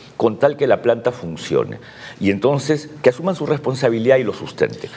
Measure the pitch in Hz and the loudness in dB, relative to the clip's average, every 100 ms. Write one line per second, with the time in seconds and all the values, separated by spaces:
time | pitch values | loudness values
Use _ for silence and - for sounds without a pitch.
0 | - - 110 104 143 143 135 98 117 117 | -14 -2 0 2 0 2 2 2 2 0
1 | 123 127 85 80 - 65 55 55 - - | -2 -4 -8 -10 -2 -2 -2 -8 -16 -20
2 | - - 98 98 123 143 143 151 - - | -18 -2 0 2 2 2 0 -2 -4 0
3 | 127 123 175 170 143 143 127 131 127 113 | 2 2 0 -2 -2 -2 -2 0 0 2
4 | 117 131 107 - - - - - - | 4 4 2 -6 -8 -2 -2 -2 -14